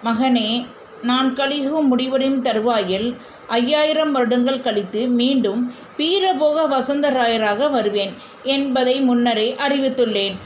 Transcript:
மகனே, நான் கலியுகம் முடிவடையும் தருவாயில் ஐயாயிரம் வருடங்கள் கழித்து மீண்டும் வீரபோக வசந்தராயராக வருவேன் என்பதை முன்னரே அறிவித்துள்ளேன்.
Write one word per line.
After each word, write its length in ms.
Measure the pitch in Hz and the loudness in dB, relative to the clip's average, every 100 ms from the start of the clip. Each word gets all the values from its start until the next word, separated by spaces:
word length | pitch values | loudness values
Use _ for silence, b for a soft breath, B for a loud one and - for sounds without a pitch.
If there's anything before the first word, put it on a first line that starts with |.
மகனே, 600 | 226 226 262 247 214 240 247 - - - | -2 0 2 2 2 -2 -4 -16 -20 -8
நான் 320 | 233 254 262 | -2 0 0
கலியுகம் 540 | 254 277 294 269 311 285 | 0 -2 0 -2 2 2
முடிவடையும் 540 | 247 262 262 269 269 | 2 0 0 0 0
தருவாயில் 720 | 247 220 226 226 185 190 233 247 B B B | 0 0 0 0 0 -2 -4 -6 B B B
ஐயாயிரம் 680 | 233 240 302 302 311 311 | -2 2 2 2 2 0
வருடங்கள் 480 | 269 233 247 247 262 | 2 2 2 2 0
கழித்து 480 | 254 208 190 208 247 | -2 -2 -2 -2 0
மீண்டும் 680 | 240 247 277 214 214 247 B B - | 2 2 2 2 0 -4 B B -4
வீரபோக 720 | 320 392 381 359 302 302 311 | -2 0 0 2 2 2 0
வசந்தராயராக 1000 | 269 240 285 285 262 233 226 214 208 294 | 0 0 0 0 2 2 2 0 0 0
வருவேன் 420 | 269 208 208 196 - B B | 0 0 -2 -4 -8 B B
என்பதை 580 | 254 277 277 262 254 269 | -4 -2 0 0 0 2
முன்னரே 560 | 262 240 240 220 220 - - | 2 4 2 2 -2 -2 -2
அறிவித்துள்ளேன். 680 | 277 269 254 233 202 196 185 | 0 0 0 0 0 -2 -6